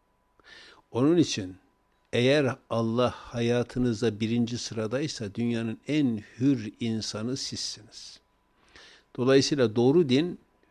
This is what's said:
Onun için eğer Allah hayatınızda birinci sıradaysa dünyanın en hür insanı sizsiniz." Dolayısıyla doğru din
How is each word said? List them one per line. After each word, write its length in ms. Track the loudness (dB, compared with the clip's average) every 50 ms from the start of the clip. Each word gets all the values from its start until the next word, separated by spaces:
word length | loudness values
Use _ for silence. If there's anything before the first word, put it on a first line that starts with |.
| _ _ _ _ _ _ _ _ _ -20 -20 -20 -20 -20 -20 -20 _ _
Onun 260 | -2 2 2 4 4 4
için 400 | 4 2 0 -4 -6 -8 -10 -16 _ _ _ _ _ _ _ _ _ _ 0
eğer 420 | 2 4 4 4 4 2 0 -2 -4 _ -6
Allah 400 | -2 -2 0 0 0 0 0 0
hayatınızda 1080 | -2 -4 -12 -10 -6 -4 -2 0 0 0 -2 -2 -2 -2 -2 -2 0 0 0 -2 -2 -2
birinci 380 | -2 -2 0 0 0 -2 -4 -6
sıradaysa 760 | -8 -8 -6 -6 -6 -4 -4 -4 -4 -6 -8 -8 -10 -8 -6
dünyanın 440 | -4 -2 -2 -2 -2 -4 -6 -8 -8 _ -4
en 360 | 0 0 2 2 0 -2 -6 -10 -6 0
hür 340 | 2 2 2 0 -2 -6 -8 -6
insanı 580 | -4 -2 -2 -2 -4 -6 -6 -6 -6 -6 -6 -6
sizsiniz." 800 | -6 -8 -8 -8 -8 -8 -10 -12 -16 -20 -20 -20 -20 -20 -20 -20 _ _ _ _ _ _ _ _ _ _ -20 -20 -20 -20 -20 -20 _ _ -8 -2
Dolayısıyla 580 | 2 4 6 6 4 4 2 2 2 2 4
doğru 340 | 4 4 6 6 4 4 4
din 300 | 2 2 2 0 -4 -10 _ _ _ _ _ _